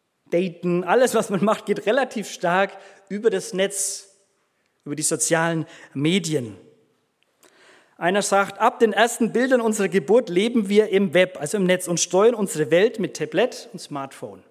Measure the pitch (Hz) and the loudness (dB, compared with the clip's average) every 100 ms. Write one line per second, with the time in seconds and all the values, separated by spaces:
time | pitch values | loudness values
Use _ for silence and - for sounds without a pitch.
0 | _ _ _ 170 185 170 175 175 175 220 | _ _ _ -2 -2 -4 -2 -2 2 2
1 | 247 226 - 196 202 208 - 202 196 254 | 4 0 -2 -2 0 0 -2 -4 0 0
2 | 254 240 185 - 175 180 196 - - - | 0 -4 -10 -6 -2 0 0 -4 -20 -20
3 | _ 202 226 190 - 185 196 - - - | _ -2 0 0 -4 -2 -2 -2 -6 -8
4 | - _ _ _ _ _ _ _ - 147 | -16 _ _ _ _ _ _ _ -10 -6
5 | 147 160 - 165 165 165 156 - - 135 | -4 -2 0 0 2 -2 -6 -12 -12 -2
6 | 151 190 165 151 117 101 - _ _ _ | 0 0 0 -4 -4 -12 -20 _ _ _
7 | _ _ _ _ _ _ _ _ _ _ | _ _ _ _ _ _ _ _ _ _
8 | 170 202 190 196 190 - 226 254 226 196 | 0 0 2 0 0 0 0 4 2 4
9 | 233 - 220 190 254 254 226 214 190 160 | 2 2 -2 0 2 2 2 0 0 -2
10 | 147 226 233 175 226 240 196 208 214 190 | 2 2 2 0 0 0 2 2 4 0
11 | 196 170 185 - 147 214 180 180 170 170 | 2 2 2 -2 -6 -2 0 0 0 -4
12 | - 185 220 226 196 151 143 170 220 247 | 0 4 4 2 -4 -4 2 4 4 0
13 | 175 - 151 160 247 - - - - 147 | -6 -6 -4 -2 -2 -4 -16 -18 -12 -10
14 | 135 - 113 92 _ | -10 -12 -16 -16 _